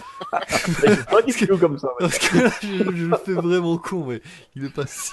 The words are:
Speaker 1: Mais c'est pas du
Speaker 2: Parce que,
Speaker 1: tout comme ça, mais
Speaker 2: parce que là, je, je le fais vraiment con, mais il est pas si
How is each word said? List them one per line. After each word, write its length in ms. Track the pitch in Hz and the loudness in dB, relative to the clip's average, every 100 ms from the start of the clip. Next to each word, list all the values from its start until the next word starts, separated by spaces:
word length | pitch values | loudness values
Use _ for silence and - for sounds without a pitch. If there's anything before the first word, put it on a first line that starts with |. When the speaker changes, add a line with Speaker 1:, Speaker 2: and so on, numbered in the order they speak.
| 1017 1077 1077 - - - 185 165 | -14 -14 -6 -6 -4 -2 -2 2
Speaker 1:
Mais 140 | 143 196 | 4 4
c'est 100 | - | 4
pas 160 | 202 | 2
du 100 | 226 | 4
Speaker 2:
Parce 40 | 240 | 2
que, 80 | |
Speaker 1:
tout 140 | 190 190 | 2 4
comme 200 | 170 139 | 2 2
ça, 100 | 135 123 | -6 -2
mais 60 | 175 | -2
Speaker 2:
parce 120 | - | 0
que 200 | - 175 | 2 4
là, 120 | 247 - | 4 2
je, 340 | 208 190 190 175 | -4 -2 -2 -2
je 100 | 170 | 0
le 100 | 180 | 0
fais 160 | - | 0
vraiment 440 | 180 170 180 170 165 | -2 2 2 2 -2
con, 280 | - 185 139 | -4 -6 -4
mais 140 | 117 - - _ 135 | -8 -10 -20 _ -12
il 80 | |
est 100 | 139 | -8
pas 120 | 147 135 | -6 -8
si 260 | - - | -8 -12